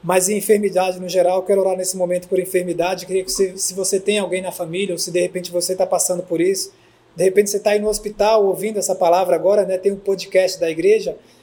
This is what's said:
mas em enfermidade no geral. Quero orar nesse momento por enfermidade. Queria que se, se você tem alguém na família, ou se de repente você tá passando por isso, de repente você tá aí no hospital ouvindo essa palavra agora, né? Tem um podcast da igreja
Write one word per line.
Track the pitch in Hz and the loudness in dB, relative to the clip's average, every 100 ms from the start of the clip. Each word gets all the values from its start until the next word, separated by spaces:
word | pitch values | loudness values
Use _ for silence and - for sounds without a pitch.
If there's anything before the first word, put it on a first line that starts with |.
mas | 170 185 185 | -2 0 0
em | 214 | 0
enfermidade | 208 214 202 175 185 185 | 2 2 2 0 0 -2
no | 180 | -2
geral. | 180 175 185 | 2 4 4
Quero | 185 196 | 2 2
orar | 190 185 | 2 0
nesse | 185 190 | -4 -2
momento | 180 180 180 | -2 -2 -2
por | 190 | -2
enfermidade. | 180 185 180 165 175 185 180 | 0 -2 0 -2 -2 -2 -4
Queria | 185 | -4
que | 185 | -2
se, | - 190 185 | -2 -2 -2
se | - | -6
você | 185 185 196 | -4 -2 -2
tem | 196 208 | 0 -2
alguém | 185 185 | -2 -4
na | 185 | -4
família, | 175 170 175 202 | -6 -6 -4 -4
ou | 170 | -4
se | 180 | -2
de | 170 | 0
repente | 180 180 175 | 0 -2 -6
você | 175 175 185 | -4 -2 -2
tá | 180 | 0
passando | 180 - 180 | 0 0 -4
por | 180 165 | -2 0
isso, | 175 190 - - _ _ _ - | 0 0 -4 -12 _ _ _ -2
de | |
repente | 185 185 208 | 2 4 2
você | 202 | 0
tá | 208 | 0
aí | 208 | 0
no | 208 | 0
hospital | 208 208 208 208 220 196 | -4 -4 -2 2 4 4
ouvindo | 175 208 208 | 0 -4 -4
essa | 180 180 | -4 0
palavra | 175 175 180 170 | 2 4 2 2
agora, | 185 208 185 | 4 2 2
né? | 185 | 0
Tem | 202 | 0
um | 196 | -2
podcast | - 190 - 185 185 - | -2 -4 0 2 2 0
da | 165 | -4
igreja | 160 180 214 175 147 _ _ | 0 2 2 0 -10 _ _